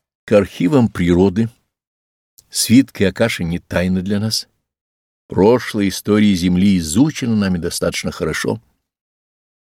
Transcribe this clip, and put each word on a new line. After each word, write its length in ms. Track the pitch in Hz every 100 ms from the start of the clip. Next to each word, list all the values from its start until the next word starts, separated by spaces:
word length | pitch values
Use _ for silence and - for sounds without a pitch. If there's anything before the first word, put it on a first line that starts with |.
| _ _ -
к 60 |
архивам 560 | 104 92 - 175 147 110
природы. 600 | - 87 87 98 92 113 - _ _ _ _ _ _ _ _ _
Свитки 540 | - - 117 135 -
Акаши 400 | 95 - 117 -
не 160 | 87 85
тайны 420 | - 87 92 92
для 180 | 92 101
нас. 280 | 110 - - _ _ _ _ _ _ _ _
Прошлая 600 | - 98 123 - 110 101
история 460 | - - 104 104
Земли 440 | 95 90 90 101 95
изучена 580 | 80 82 156 - 123 110
нами 220 | 98 90
достаточно 540 | 82 - 85 - 95
хорошо. 500 | - 80 80 - 110 _ _ _ _ _ _ _ _ _ _ _